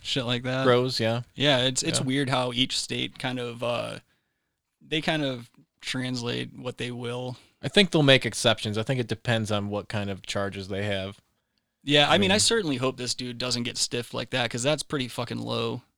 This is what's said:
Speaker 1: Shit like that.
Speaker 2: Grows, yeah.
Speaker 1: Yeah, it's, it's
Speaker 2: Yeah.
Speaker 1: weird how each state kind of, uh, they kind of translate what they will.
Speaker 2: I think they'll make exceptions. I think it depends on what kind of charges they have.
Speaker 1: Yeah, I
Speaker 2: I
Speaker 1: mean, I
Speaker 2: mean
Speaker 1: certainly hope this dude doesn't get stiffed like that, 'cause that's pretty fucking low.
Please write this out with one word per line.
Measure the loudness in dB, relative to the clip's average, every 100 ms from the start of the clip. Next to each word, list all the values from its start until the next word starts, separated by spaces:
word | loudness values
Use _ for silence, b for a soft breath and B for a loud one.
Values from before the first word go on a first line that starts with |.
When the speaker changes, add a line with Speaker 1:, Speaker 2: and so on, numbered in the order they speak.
Speaker 1:
Shit | -6 -4 -2
like | -2
that. | -2 0 4
Speaker 2:
Grows, | 6 4 2
yeah. | 0 0 -4
Speaker 1:
Yeah, | 0 2 4
it's, | 2 0
it's | 0 0
Speaker 2:
Yeah. | 0
Speaker 1:
weird | 0 2
how | 0 0
each | 0 0 -2
state | -4 -4 -6 -6
kind | -6 -4
of, | -6 -6
uh, | -4 -2 -4 -8 -16 _ _ _ _ _ _ _ -6
they | -4
kind | -2 -2
of | -2 -4 -10 _ _ _
translate | -8 -4 -4 -4 -4 -4 -6 -10
what | -10 -8
they | -8
will. | -8 -8 -6 -8 -10 b b
Speaker 2:
I | 0
think | 4 4
they'll | 6
make | 8 8 6
exceptions. | 0 2 2 0 -2
I |
think | -2 -2
it | -2
depends | -4 0 0 0
on | -2 -2
what | -4 -4
kind | -6 -4
of | -6 -6
charges | -4 -4 -4 -8
they | -4
have. | -2 -2 -4 -10 _ _ _ _ _ _
Speaker 1:
Yeah, | 2 4 6
I | 6
Speaker 2:
I |
Speaker 1:
mean, | 4
I | 4
Speaker 2:
mean |
Speaker 1:
certainly | 4 2 0 0
hope | 0 -2
this | -6 -6
dude | -8 -6
doesn't | -4 -2
get | -4 -4
stiffed | -2 -2 -4
like | -6 -2
that, | 0 0
'cause | 0
that's | 0 0
pretty | 0 -4 -4
fucking | -6 -6 -6
low. | -4 -2 -2 -4 -10